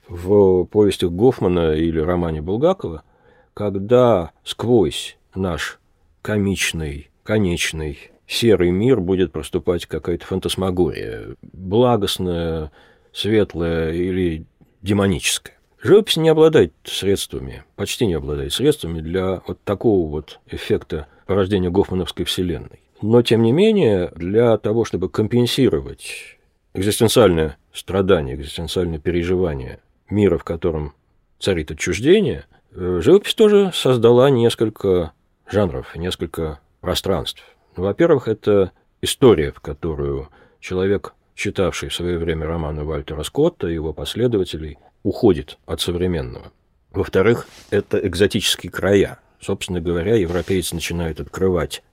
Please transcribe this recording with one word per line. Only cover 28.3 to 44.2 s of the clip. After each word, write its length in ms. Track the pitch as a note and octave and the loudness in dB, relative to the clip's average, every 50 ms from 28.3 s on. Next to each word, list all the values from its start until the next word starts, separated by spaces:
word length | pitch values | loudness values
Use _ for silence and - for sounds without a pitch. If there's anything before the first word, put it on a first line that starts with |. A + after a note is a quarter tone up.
| C2 | -6
экзистенциальное 640 | C#2+ D2 C#2+ - - E2+ D#2+ - F#2+ F2+ E2+ E2 D2+ | -10 -10 -12 -10 -10 -10 -6 -4 -2 -2 -2 -4 -4
переживание 800 | - F#2 E2 F2 E2+ F2 F#2 F2+ F#2 E2+ D2 C2+ B1+ B1+ B1+ - _ _ _ _ _ _ | -4 -2 -2 0 0 0 0 0 0 -2 -4 -6 -10 -12 -14 -18 _ _ _ _ _ _
мира, 280 | G2 G#2 G#2 F#2 E2+ D#2 | 0 2 2 4 2 0
в 60 | - | -2
котором 500 | - F2 E2 - F2 D#2 D#2 D2+ C#2+ - _ _ _ _ _ _ _ _ _ | -6 -8 -4 -4 -4 -2 -4 -6 -8 -12 _ _ _ _ _ _ _ _ _
царит 320 | - G2+ F#2+ E2 D#2 - | -4 -2 -2 -2 -4 -6
отчуждение, 760 | E2 - - F#2 E2+ F#2 A2+ D3 F#3 A3 G3 C3 E2+ D2 - _ _ _ _ _ | -10 -8 -6 -6 -6 -2 2 4 4 4 4 0 -4 -6 -10 _ _ _ _ _
э, 280 | _ F#2 F2+ F2+ F#2 F2 | _ -8 -6 -4 -4 0
живопись 320 | E2 B2 F3 G3+ - - - | 4 6 6 6 4 2 2
тоже 380 | - A3 G#3 G#3 G3+ G3+ F3+ - | 2 4 6 6 4 4 2 -2
создала 560 | - - C3+ B2+ A#2+ A2 A#2 A#2+ A#2+ B2+ C#3+ | -2 0 0 2 4 6 6 6 6 6 6
несколько 840 | C#3 A#2 A#2 A#2 - - A#2 A2 - - - G2 F#2 F2+ E2 D#2 - _ _ _ _ _ _ - | 4 4 4 2 2 0 -2 -2 -2 -2 0 2 2 2 0 -2 -8 _ _ _ _ _ _ -4
жанров, 460 | - G2+ G#2 F2 C2 C2 - - - | 0 0 0 0 -2 -6 -10 -12 -10
несколько 640 | D#2+ E2+ F#2 F2+ - F#2 D#2+ - - E2 D#2 D2+ - _ _ _ _ | -8 -8 -6 -6 -6 -8 -8 -6 -6 -6 -6 -8 -12 _ _ _ _
пространств. 600 | - F2+ F2 - - F#2+ F#2+ D#2 - - - - - _ _ _ _ _ _ - | -6 -4 -4 -2 -2 -2 -2 -2 -4 -6 -10 -14 -18 _ _ _ _ _ _ -4
Ну, 60 | F2+ | -4
во-первых, 440 | G2+ G2+ - E3+ E3+ D#3 C3+ - A2+ | -2 0 2 4 4 4 2 2 -2
это 460 | G#2+ - - G#2+ G#2 G2+ F#2+ F2 - _ _ _ _ _ | -4 -2 2 2 4 4 4 2 -2 _ _ _ _ _
история, 520 | - - - - C3 B2 G2+ D2+ D2+ C#2 - | -6 -6 0 4 6 6 6 6 4 0 -4
в 80 | - | -8
которую 640 | - - D2 - - E2 D2+ C#2 C#2+ C#2 C#2 C2+ C2+ - _ _ _ _ _ _ | -12 -12 -10 -8 -8 -8 -6 -4 -4 -4 -4 -6 -8 -12 _ _ _ _ _ _
человек, 540 | - - F2+ F#2 F#2+ G2 G2+ F#2 - - - _ _ _ _ | -12 -6 -4 -2 0 0 0 -2 -2 -8 -16 _ _ _ _
читавший 520 | - - G#2 - - F#2+ E2 - - - D2 | -8 -6 -4 -2 0 -2 -2 -2 -4 -8 -8
в 80 | - | -8
свое 240 | - F2 F2 F2+ E2 | -6 -4 -4 -2 -2
время 280 | E2 E2+ D#2+ D#2+ D#2 D#2 | -2 -2 -2 -2 -4 -4
романы 360 | E2 E2+ D#2 D2 D#2 D2+ D2 | -4 -4 -4 -4 -6 -6 -6
Вальтера 400 | D#2 D#2 D2 C#2+ - D#2 D2 D2 | -6 -6 -6 -8 -8 -8 -8 -8
Скотта 440 | - - C#3 D3+ E3+ - - - F2 | -6 -2 0 0 0 0 -2 -4 -4
и 80 | E2+ | -4
его 180 | D#2+ D2+ D#2+ D2 | -4 -4 -6 -8
последователей – 840 | - D2 - - G2+ | -8 -10 -8 -4 -2